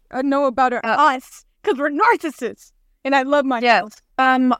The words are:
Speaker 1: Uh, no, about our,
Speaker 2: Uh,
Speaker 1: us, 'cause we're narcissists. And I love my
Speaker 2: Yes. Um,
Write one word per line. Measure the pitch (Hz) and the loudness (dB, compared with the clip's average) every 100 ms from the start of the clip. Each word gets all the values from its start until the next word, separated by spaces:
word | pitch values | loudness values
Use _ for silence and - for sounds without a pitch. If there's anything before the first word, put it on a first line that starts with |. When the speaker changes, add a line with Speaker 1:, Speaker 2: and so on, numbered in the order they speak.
| _ | _
Speaker 1:
Uh, | 254 | -6
no, | 277 277 277 | -2 0 0
about | 247 254 | 0 0
our, | 240 | 0
Speaker 2:
Uh, | 226 220 294 | -2 2 2
Speaker 1:
us, | 262 - - _ _ | 0 -10 -20 _ _
'cause | - 269 | -4 -2
we're | 285 | -2
narcissists. | 294 440 392 320 - 233 - - _ _ _ | 0 0 0 -2 -8 -10 -10 -20 _ _ _
And | 269 | -2
I | 277 | 0
love | 262 294 | 2 0
my | 269 240 | 0 -2
Speaker 2:
Yes. | 240 208 208 - _ - | 2 2 0 -14 _ -2
Um, | 262 262 254 | 0 2 2